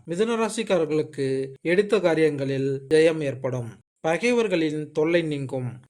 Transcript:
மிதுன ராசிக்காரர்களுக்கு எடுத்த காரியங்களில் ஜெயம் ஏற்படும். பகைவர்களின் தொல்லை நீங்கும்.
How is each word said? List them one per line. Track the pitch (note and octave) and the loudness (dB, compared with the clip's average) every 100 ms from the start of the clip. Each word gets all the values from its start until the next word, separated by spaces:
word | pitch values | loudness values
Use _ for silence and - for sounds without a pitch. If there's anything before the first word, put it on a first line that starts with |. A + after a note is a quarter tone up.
| - | -6
மிதுன | E3+ A3+ A3+ | -2 0 0
ராசிக்காரர்களுக்கு | A3 A3+ G#3+ F#3 D3+ D3+ D3 - C3+ C3+ C3+ C3+ | -2 -2 0 0 2 -2 -2 -4 -2 -2 -4 -6
எடுத்த | D#3+ F3+ G3+ G#3+ | -2 0 2 2
காரியங்களில் | F3 D#3+ D#3 C#3+ C3+ C3+ C3+ C3+ C3+ | 2 4 2 2 -2 -2 -2 -4 2
ஜெயம் | D#3 D#3+ D#3+ | 4 6 2
ஏற்படும். | C#3+ B2+ C3 B2 A#2 G#2 _ _ | -4 -4 -4 -6 -8 -14 _ _
பகைவர்களின் | D#3+ E3+ A#3 A#3+ A3 F3+ D#3 D3+ D3 | -2 0 2 2 2 0 -2 -4 -4
தொல்லை | D#3 D#3 E3+ | -2 2 2
நீங்கும். | D#3+ D3 C3 C3+ B2 B2 | 0 -4 -4 -6 -6 -10